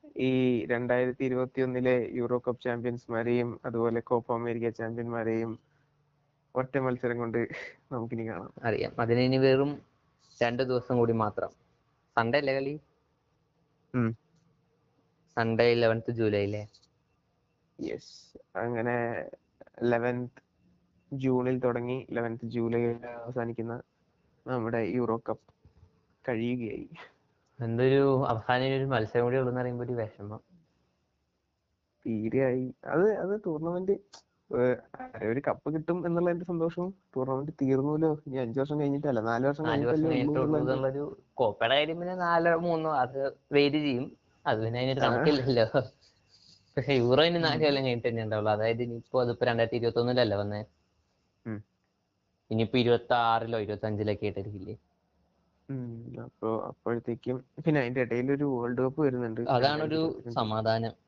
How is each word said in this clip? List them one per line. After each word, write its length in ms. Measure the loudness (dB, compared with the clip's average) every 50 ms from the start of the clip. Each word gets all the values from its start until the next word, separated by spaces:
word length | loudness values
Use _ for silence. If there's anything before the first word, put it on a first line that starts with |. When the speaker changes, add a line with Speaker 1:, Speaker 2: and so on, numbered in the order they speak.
| -20 -12 -4
Speaker 1:
ഈ 480 | -2 0 2 2 2 2 2 2 0 0
രണ്ടായിരത്തി 600 | -2 -2 -2 0 0 0 0 0 -2 -2 _ -2
ഇരുപത്തിയൊന്നിലെ 840 | -2 0 -2 -2 -4 _ -2 -2 0 0 0 2 2 2 2 0 -2
യൂറോ 260 | -4 -4 -2 0 -2
കപ്പ് 240 | -2 -2 -4 -6 -4
ചാമ്പ്യൻസ്മാരെയും 960 | -4 -4 -4 -2 -4 -4 -6 -6 -8 -4 -4 -2 0 2 2 2 0 -2 -4 -8 -8
അതുപോലെ 340 | -4 -2 0 0 2 0 0
കോപ്പ 340 | 0 0 0 0 0 -2 -4
അമേരിക്ക 360 | -2 -2 -4 -4 -2 -2 -4
ചാമ്പ്യന്മാരെയും 920 | -2 -4 -6 -6 -4 -6 -6 -4 -4 -2 -2 0 0 -2 -2 -4 -6 -10 _ _ _ _ _ _ _ _ _ _ _ _ _ _ _ _ _ _ _
ഒറ്റ 220 | -4 -4 -2 -2
മത്സരം 400 | -2 0 0 -2 -2 -2 -4 -2
കൊണ്ട് 300 | -2 -4 -2 -2 -2 -2 -4 -6 -12 -14 -14 -18 _ _ _
നമുക്കിനി 380 | -8 -6 -6 -6 -6 -6 -6 -6
കാണാം. 240 | -8 -8 -10 -12 -16 -6 -2
Speaker 2:
അറിയാം. 280 | -2 -2 0 -2 -4 -2 -2
അതിന് 200 | 0 2 4 4
ഇനി 180 | 4 4 4
വെറും 440 | 4 6 6 6 6 4 0 -2 -8 -14 _ _ _ _ _ _ _ _ _ _ 0 0
രണ്ട് 200 | 0 2 0 -2
ദിവസം 340 | 0 0 -2 0 0 2
കൂടി 160 | 4 4 4 4
മാത്രം. 360 | 2 0 0 -2 -4 -6 -6 _ _ _ _ _ _ _ _ _ _ _ _ _
സൺഡേ 240 | 0 0 2 2 2
അല്ലേ 160 | 2 2 0
കളി? 240 | 0 -2 -4 -6 -8 _ _ _ _ _ _ _ _ _ _ _ _ _ _ _ _ _ _ _ _ _ _ -2
Speaker 1:
ഉം. 220 | 0 0 0 -2 _ _ _ _ _ _ _ _ _ _ _ _ _ _ _ _ _ _ _ _ _ _ _ _
Speaker 2:
സൺഡേ 360 | -2 0 0 2 4 4 4
ഇലവൻത്ത് 400 | 6 4 4 2 2 2 -2 -6
ജൂലൈ 320 | -2 0 0 2 2 2 0
അല്ലേ? 240 | 0 -4 -6 -8 -12 _ _ _ _ _ _ _ _ _ _ _ _ _ _ _ _ _ _ _ _ _ -10
Speaker 1:
യെസ്. 560 | -8 -8 -8 -10 -12 -16 -20 -20 -20 -20 _ -20 -20 _ _
അങ്ങനെ 680 | -6 -4 -2 -2 -2 -2 -2 0 0 -2 -2 -4 -6 -8 -10 -14 _ _ _ _ _ -20 -20 _ -2
ഇലവൻത്ത് 600 | 0 2 2 2 0 0 -2 -4 -6 -8 _ -20 _ _ _ _ _ _ _ _ _ _ _ _ _ _ -8
ജൂണിൽ 460 | -2 0 2 2 2 2 0 0 0
തുടങ്ങി 480 | 0 0 0 0 -4 -4 -6 -6 -6 -6
ഇലവൻത്ത് 360 | -4 -4 -4 -4 -6 -8 -8
ജൂലൈയിൽ 600 | -6 -4 -2 -2 0 0 0 0 0 -2 -4 -8
അവസാനിക്കുന്ന 760 | -12 -12 -12 -12 -8 -6 -6 -4 -4 -6 -6 -6 -6 -8 -10 -12 _ _ _ _ _ _ _ _ _ _ _ _
നമ്മുടെ 300 | -6 -4 -2 -2 -2 0
യൂറോ 400 | 0 0 0 0 0 0 0 -2 -2 _ -6
കപ്പ് 280 | -8 -8 _ _ _ _ _ -20 _ _ -20 _ _ _ _ _ _ _ _ -4
കഴിയുകയായി. 600 | -2 -2 -2 -2 -2 -4 -4 -8 -8 -10 -12 -12 -16 -20 -20 -20 _ _ _ _ _ _ _ _ _ -6
Speaker 2:
എന്തൊരു 640 | -4 -2 0 4 4 6 6 6 6 4 4 4 2
അവസാനം 500 | 2 0 -2 0 0 0 2 2 0 0
ഒരു 60 | 0 0
മത്സരം 400 | 0 0 0 0 2 0 2 2
കൂടി 140 | 2 2
ഉള്ളൂന്ന് 240 | 2 0 0 -2 -2
പറയുമ്പോ 240 | -4 -4 -4 -6 -6
ഒരു 80 | -4 -4
വിഷമം. 460 | -4 -4 -6 -8 -14 -14 -12 -12 -14 _ _ _ -20 _ _ _ _ _ _ _ _ _ _ _ _ _ _ _ _ _ _ _ _ _ _ _ _ _ _ _ _ _
Speaker 1:
തീരെയായി. 720 | -4 -4 -2 -2 0 0 2 2 2 0 -2 -4 -6 -8 _ -8
അത്, 320 | -2 2 2 4 4 2
അത് 240 | 0 -2 -4 -4 -4 -4
ടൂർണമെന്റ്, 460 | -4 -4 -4 -4 -4 -4 -2 0 0
ഏഹ്, 1400 | -2 -2 -4 _ -20 -20 _ _ _ _ _ _ 0 2 2 2 2 0 -6 _ -16 -16 -16 -14 -10 -6 -4
ഒരു 140 | -2 -2 -2 -2
കപ്പ് 260 | -2 -4 -4 _ -4 -4
കിട്ടും 340 | -4 -2 -2 -4 -2 -2
എന്നുള്ള 240 | -2 0 0 2 0
എന്റെ 140 | 0 -2 -4
സന്തോഷവും 500 | -6 -2 -2 -2 -2 -2 -4 -6 -6 -8 _ _ _ -6
ടൂർണമെന്റ് 360 | -4 -2 -2 -2 -4 -4 -6
തീർന്നൂലോ, 680 | -4 -2 2 2 2 2 2 0 0 2 2 2 0 -2 _
ഇനി 100 | -8 -4
അഞ്ച് 220 | -4 -4 -2 -2 -2
വർഷം 200 | -2 -2 0 -2
കഴിഞ്ഞിട്ടല്ല, 400 | 0 0 0 -2 -2 0 0 0
നാല് 280 | 0 0 0 2 2
വർഷം 160 | 0 0 0 -2
Speaker 2:
നാല് 140 | 0 0
വർഷം 100 | 0 2
Speaker 1:
കഴിഞ്ഞിട്ടല്ലേ 220 | 2 2 2 2 2
Speaker 2:
കഴിഞ്ഞിട്ടേ 320 | 2 2 2 2 2 2
Speaker 1:
ഉള്ളൂ 180 | 2 2 2 2
Speaker 2:
ഉള്ളൂ 140 | 2 0 0
Speaker 1:
എന്നുള്ളത്. 240 | 0 0 -2 -2
Speaker 2:
എന്നുള്ളൊരു, 240 | -2 -6 -6 -10 -14 _ _ _
കോപ്പയുടെ 420 | 0 0 0 2 0 2 4 4
കാര്യം 240 | 4 4 2 -2 -4
പിന്നെ 160 | -4 -6 -4
നാലോ 420 | -2 0 2 4 4 4 4 2
മൂന്നോ 380 | 2 2 0 0 0 0 0 2
അത് 380 | 2 0 0 0 -4 -4 -4 -4 _ _ _
വെയിറ്റ് 260 | 4 6 6 6 4
ചെയ്യും, 400 | 2 0 0 0 -2 -4 -6 -10 _ _ _ _ _ _
അത് 200 | 0 0 0 0
പിന്നെ 140 | -2 -2 0
അതിനൊരു 200 | 0 0 0 2
Speaker 1:
ആ. 160 | 2 2 4
Speaker 2:
കണക്കില്ലല്ലോ. 640 | 4 4 4 4 4 2 2 4 4 4 4 2 0 0 0 _ _ _ _ _ _ _ _ _ _ _ -20 -20 _ _ _ _
പക്ഷെ 160 | -4 0 2 4
യൂറോ 300 | 4 6 6 6 6 6
ഇനി 160 | 4 4 2
നാല് 180 | 2 2 2
Speaker 1:
ഉം. 60 | 2 2
Speaker 2:
കൊല്ലം 220 | 2 2 2 2
കഴിഞ്ഞിട്ട് 220 | 0 0 0 0
തന്നെ 160 | -2 -2 -2 -2
ഉണ്ടാവുള്ളൂ. 300 | -2 -2 0 2 2 2
അതായത് 280 | 2 2 0 0 0
ഇനിയിപ്പോ 400 | -2 -4 -6 -10 -10 _ 0 0
അതിപ്പോ 240 | 2 2 0 2 2
രണ്ടായിരത്തി 320 | 2 4 2 2 2 2
ഇരുപത്തൊന്നിലല്ലേ 600 | 0 0 0 2 2 0 2 4 4 4 4 2
വന്നേ, 280 | 0 -2 -2 -4 -8 -8 -12 _ _ _ _ _ _ _ _ _ _ _ _ _ _ _
Speaker 1:
ഉം. 160 | -10 -10 -10 -10 _ _ _ _ _ _ _ _ _ _ _ _ _ _ _ _ _
Speaker 2:
ഇനിയിപ്പോ 260 | 0 0 0 2 2
ഇരുപത്താറിലോ 840 | 2 6 6 4 4 4 0 2 2 4 2 2 2 0 -2 -4 -4
ഇരുപത്തഞ്ചിലൊക്കെ 640 | -2 -4 -6 -4 -4 -4 -2 -2 -2 -2 -2 -2 -4
ആയിട്ടായിരിക്കില്ലേ? 520 | -4 -4 -6 -8 -8 -10 -12 -12 -12 -14 -16 _ _ _ _ _ _ _ _ _ _ _ _ _ _ _ _ _ -10
Speaker 1:
ഉം. 460 | -8 -8 -8 -8 -10 -12 -12 -12 -12 -12 -14
അപ്പൊ 420 | -14 _ _ -2 -2 -2 -2 -4
അപ്പോഴത്തേക്കും 800 | -8 -12 _ _ -2 -2 -2 -2 -6 -6 -6 -4 -6 -6 -6 -8 _ _ -4 0
പിന്നെ 160 | 0 2 2
അതിന്റെ 200 | 0 0 0 -2
ഇടയിൽ 300 | 0 0 0 -2 0 0
ഒരു 120 | 0 0 0
വേൾഡ് 380 | -2 0 -2 -2 -2 0 0
കപ്പ് 200 | 0 0 0 2
വരുന്നുണ്ട്. 400 | 2 2 2 2 0 -2 -4 -4
Speaker 2:
അതാണൊരു 260 | 0 2 2 4 4
Speaker 1:
രണ്ടായിരത്തി 280 | 2 2 0 -2 0 0
ഇരുപത്തിരണ്ട്. 360 | 0 0 0 -2 -6 -10 -4
Speaker 2:
സമാധാനം. 600 | -2 -2 0 0 0 0 2 2 2 2 0 -4 -6 _ _